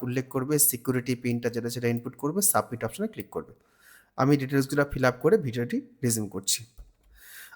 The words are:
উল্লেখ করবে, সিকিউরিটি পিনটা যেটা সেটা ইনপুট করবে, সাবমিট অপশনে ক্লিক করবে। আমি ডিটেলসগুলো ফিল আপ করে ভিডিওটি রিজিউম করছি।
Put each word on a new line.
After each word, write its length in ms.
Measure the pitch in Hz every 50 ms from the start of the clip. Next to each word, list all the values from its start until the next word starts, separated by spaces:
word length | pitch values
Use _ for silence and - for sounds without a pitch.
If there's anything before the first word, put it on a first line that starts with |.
| -
উল্লেখ 260 | 123 123 131 131 -
করবে, 300 | - 135 127 139 151 147
সিকিউরিটি 560 | - - - 120 - - 127 127 120 123 127
পিনটা 340 | 120 - 123 120 120 120 120
যেটা 200 | 117 117 117 120
সেটা 180 | 120 127 123 120
ইনপুট 280 | 120 117 - 131 -
করবে, 260 | - - 143 160 196 196
সাবমিট 420 | - - 110 107 - 123 117 -
অপশনে 240 | 113 - - 202 220
ক্লিক 220 | - 127 101 -
করবে। 220 | - 82 78 - - _ _ _ _ _ _ - - - _ _ _
আমি 200 | - 131 139 147
ডিটেলসগুলো 480 | 139 131 131 143 139 131 135 147 143 143 143 -
ফিল 120 | 127 131
আপ 120 | 127 123 - -
করে 140 | 151 -
ভিডিওটি 440 | 226 151 127 110 123 120 120 - 262 277 - - _ -
রিজিউম 220 | 120 110 110 107 95
করছি। 360 | - 95 98 - - - 113 - _ - - - _ _ _ _ - - - - - - - - -